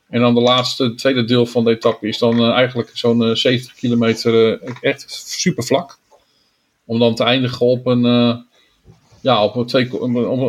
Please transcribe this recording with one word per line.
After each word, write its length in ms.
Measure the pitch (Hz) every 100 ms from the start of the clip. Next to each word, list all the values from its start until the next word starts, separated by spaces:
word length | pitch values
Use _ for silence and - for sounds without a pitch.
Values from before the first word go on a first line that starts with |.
| _
En 120 | 117
dan 120 | 120 120
de 60 |
laatste, 420 | 120 127 123 -
het 140 | 127 120
tweede 260 | 135 131 113
deel 200 | 123 120
van 180 | 123
de 80 | 117
etappe 360 | 117 120 110 110
is 100 | 110
dan, 220 | 120 117
eh, 120 | 117
eigenlijk 380 | 117 127 123 113
zo'n, 300 | - 120 117
eh, 120 | 113 113
zeventig 380 | 131 123 - -
kilometer, 880 | 123 120 113 110 120 113 113 101
eh, 120 | 127 123
echt 240 | 135 135 - - -
super 360 | - 185 -
vlak. 340 | - - - - _ _ _ _ _ _ _ _ -
Om 140 | 117
dan 160 | 117 113
te 80 |
eindigen 420 | 120 131 123 - 123
op 200 | 123 127
een, 200 | 123 120
eh, 300 | 120 120 120 - _ _ _ _ - _ _
ja, 220 | 135 113
op 120 | 104 123
een 100 | 123
twee, 280 | 135 127
op 80 | 123
een, 240 | 127 120 104 127